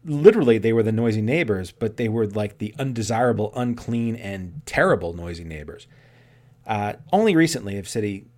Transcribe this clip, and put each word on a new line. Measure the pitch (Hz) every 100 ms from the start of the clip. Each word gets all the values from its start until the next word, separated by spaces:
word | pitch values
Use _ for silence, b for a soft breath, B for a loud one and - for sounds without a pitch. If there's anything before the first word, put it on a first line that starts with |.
| 160
literally, | 143 170 226 127 113
they | 110
were | 113
the | 110
noisy | 110 117 110
neighbors, | 107 156 135 95 92
but | - 113 113
they | 117
were, | 113 104
like, | 104 104 -
the | 107 -
undesirable, | 135 117 107 113 123 104 104 123
unclean, | 123 120 - 117 117 113
and | 98 98 90 143 -
terrible | - 180 113 87
noisy | 85 85 85
neighbors. | 82 78 73 - - b b b b b b b -
Uh, | 107 104 - -
only | 190 220 165
recently | 160 135 101 98
have | 95
City | 120 104 98 -